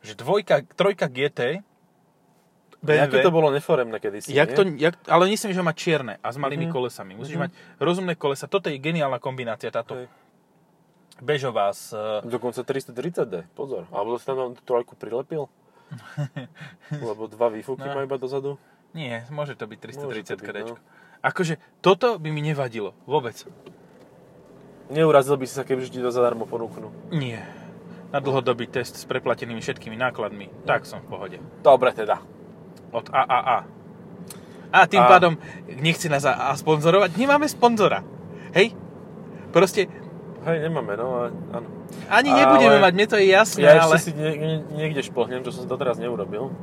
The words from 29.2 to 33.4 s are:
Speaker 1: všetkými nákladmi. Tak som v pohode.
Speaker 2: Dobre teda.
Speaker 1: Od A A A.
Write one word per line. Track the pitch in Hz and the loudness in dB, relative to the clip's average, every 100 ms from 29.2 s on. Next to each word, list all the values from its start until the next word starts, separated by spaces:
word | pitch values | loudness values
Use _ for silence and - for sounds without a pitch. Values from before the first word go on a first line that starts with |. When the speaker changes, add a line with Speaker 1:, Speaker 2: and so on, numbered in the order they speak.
| 131 117 120 113 | -2 -4 -4 -10
Speaker 1:
všetkými | 107 127 - | -8 -10 -10
nákladmi. | 110 127 113 107 104 95 - | -4 -4 -4 -8 -8 -18 -14
Tak | - 123 - | -4 -4 -4
som | - | -16
v | - | -14
pohode. | - 95 90 - - | -12 -12 -14 -18 0
Speaker 2:
Dobre | 151 131 123 | 6 6 4
teda. | 113 107 101 - - - - - - - | 0 -4 -4 -6 -20 -20 -20 -20 -20 -10
Speaker 1:
Od | 117 - | -10 -4
A | 139 | -2
A | 131 | 2
A. | 127 | 0